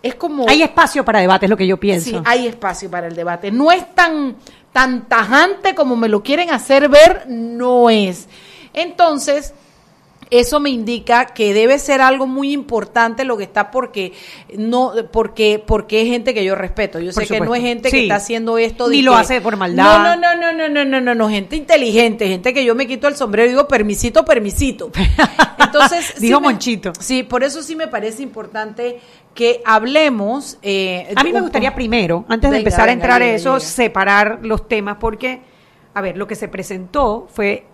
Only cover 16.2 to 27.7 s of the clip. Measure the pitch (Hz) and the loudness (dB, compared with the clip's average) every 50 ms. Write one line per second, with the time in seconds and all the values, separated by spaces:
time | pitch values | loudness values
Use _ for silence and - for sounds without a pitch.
16.2 | 233 262 247 214 196 190 196 190 190 180 - - 208 196 - 165 170 180 185 214 | -2 -2 -2 -2 -2 -2 -2 -2 -4 -8 -4 -4 -4 -4 -4 -8 -8 -6 -4 -6
17.2 | 214 202 202 220 208 220 240 240 240 247 240 233 208 262 254 262 240 202 202 202 | -4 -2 -2 -2 -2 -2 -2 -2 -2 -4 -4 -2 -2 0 0 0 0 2 0 -2
18.2 | 202 - 233 226 226 226 226 226 226 220 226 - 247 240 269 285 269 262 247 226 | -2 -4 -6 -6 -4 -2 -2 0 -2 -2 -2 -2 -2 0 2 2 4 6 6 4
19.2 | 214 - 254 247 185 220 214 202 190 180 175 175 185 202 214 208 202 349 349 349 | 4 2 -2 -2 -2 -2 -4 -2 -4 -2 0 4 6 6 6 6 6 4 2 2
20.2 | 339 349 349 339 330 339 330 320 311 302 294 294 277 269 269 262 254 247 240 233 | 2 0 0 0 -2 -4 -2 -2 -4 -2 0 0 0 0 0 0 0 0 0 0
21.2 | 220 214 214 202 190 - - 311 294 - 330 302 262 233 208 226 240 233 214 220 | 0 0 0 -4 -6 -6 -8 -10 0 2 2 2 4 2 2 4 2 2 2 -2
22.2 | 220 190 190 185 180 254 247 277 262 240 226 240 277 226 262 233 285 285 285 285 | -2 -2 -2 -2 -2 -2 0 0 0 0 0 0 -2 -4 -4 -2 -2 -2 -2 -2
23.2 | 269 220 202 202 233 247 247 269 285 285 269 226 214 208 202 190 - 240 233 320 | -4 -2 2 2 2 4 4 2 2 2 2 0 0 -2 -2 -2 -4 2 2 2
24.2 | 320 - 311 240 214 202 190 - 285 269 226 - 180 - - - 190 - - - | 4 4 2 2 2 -4 -4 -2 -2 -2 -4 -6 -12 -8 -4 -2 0 0 2 2
25.2 | - - - - 302 - - - 285 269 - 294 285 269 349 349 320 - - - | 2 0 2 0 0 0 2 0 0 2 4 4 4 4 2 -2 -6 -8 -6 -2
26.2 | 214 233 254 294 285 285 233 196 - 247 233 190 - 190 170 - - - 262 254 | 0 2 2 4 4 2 0 0 -2 -4 -4 -4 -6 -8 -10 -8 -6 -4 -4 -4
27.2 | 254 - 240 247 254 277 - 320 302 - | -4 -2 -2 -2 -2 -2 -4 -8 -12 -12